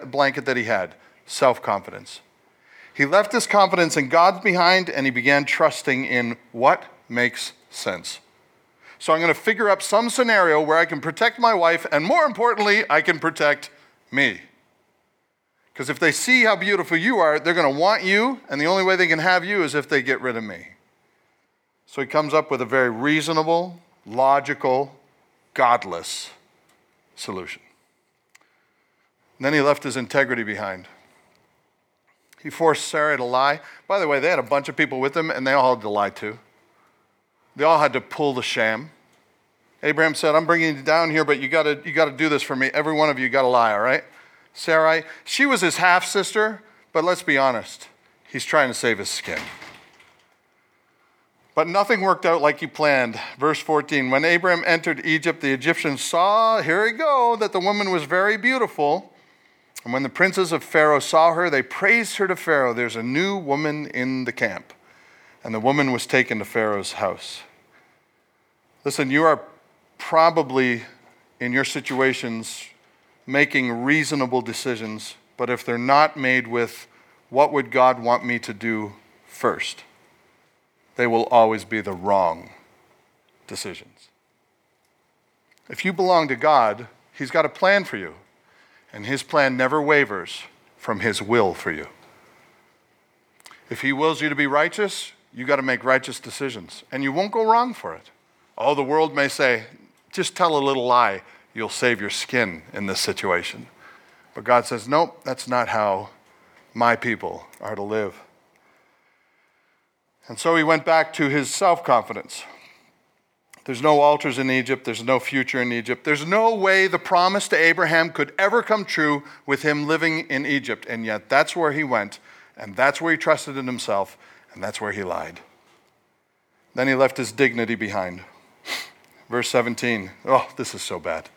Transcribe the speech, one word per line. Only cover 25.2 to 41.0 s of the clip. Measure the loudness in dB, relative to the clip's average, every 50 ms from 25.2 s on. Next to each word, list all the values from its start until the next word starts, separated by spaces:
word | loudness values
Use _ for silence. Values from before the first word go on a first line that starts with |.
| _ _ _ _ _ _ 0
godless | 2 4 4 4 2 0 -4 -8 -8 -8 -10 -10 -12 -12 -14 -18 -20 _ _ _ _ _ _ _ _ _ _ _ _ _ _ _
solution. | -14 -12 -10 -10 -10 -10 -12 -14 -16 _ _ _ _ _ _ _ _ _ _ _ _ _ _ _ _ _ _ _ _ _ _ _ _ _ _ _ _ _ _ _ _ _ _ _ -6
And | -2
then | 0 2
he | 4
left | 4 4 2 2 -2
his | -6 -6
integrity | -6 -6 -2 0 0 2 2 0 -4
behind. | -4 -6 -6 -6 -8 -8 -8 -10 -14 -20 -20 _ _ _ _ _ _ _ _ _ _ _ _ _ _ _ _ _ _ _ _ _ _ _ _ _ _ _ _ _
He | -16 -12
forced | -4 0 2 2 2 2 -2
Sarah | -4 -2 0 0 0 0
to | 0 -2
lie. | 0 0 2 2 2 0 -2 -6 -16 -20 -14 _ -4
By | -2 0
the | 0
way, | 0 0 2
they | 2 2
had | 0 0
a |
bunch | 0 0 -2 -2 -2 -2
of | -2
people | -2 -2 -2 -2 -2
with | -2 -2 -2
them, | -2 -4 -4
and | -4 -2 0
they | 2 2
all | 4 4 2 2
had | 0
to | -2 -4
lie | -2 -2 -2 -2
too. | -4 -8 -10 -12 -12 -14 _ _ _ _ _ _ _ _ _ _ _ _ _ _ _ _ _ _ _ _ _ _ -4
They | 0 2
all | 4 4 4
had | 4 2 0
to | -2
pull | -6 -6 -4 -2 -2 -2
the | -2 -2
sham. | -4 -4 -2 0 0 0 0 -4 -6 -12 -20 _ _ _ _ _ _ _ _ _ _ _ _ _ _ _ _ _
Abraham | -4 -2 0 2 2 0 0
said, | 0 2 2 2
"I'm | 4 4
bringing | 2 2 2 2 0 -2
you | -2
down | 0 2 2 2